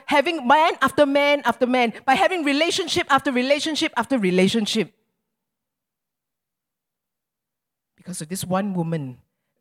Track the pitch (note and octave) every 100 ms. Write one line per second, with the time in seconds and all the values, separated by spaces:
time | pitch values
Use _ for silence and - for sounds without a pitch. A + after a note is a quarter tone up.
0 | - C#4+ C#4 E4 A#3+ D4 E4 G#4+ C4+ -
1 | D4 C#4+ C#4+ C#4+ A#3+ A3+ A#3+ B3+ A#3+ -
2 | - C4+ F#4+ F#4 C#4+ C#4 E4 - E4+ F4
3 | E4 C#4 D4 B3 B3+ C#4+ D#4+ D4+ D#4 -
4 | A3 C4+ F#3+ F3+ F#3+ A#3 G#3 A3 E3+ _
5 | _ _ _ _ _ _ _ _ _ _
6 | _ _ _ _ _ _ _ _ _ _
7 | _ _ _ _ _ _ _ _ _ _
8 | - F3+ D#3 F#3+ F3 F#3 G3+ F3+ E3 E3
9 | C3+ B2 _ _ _ _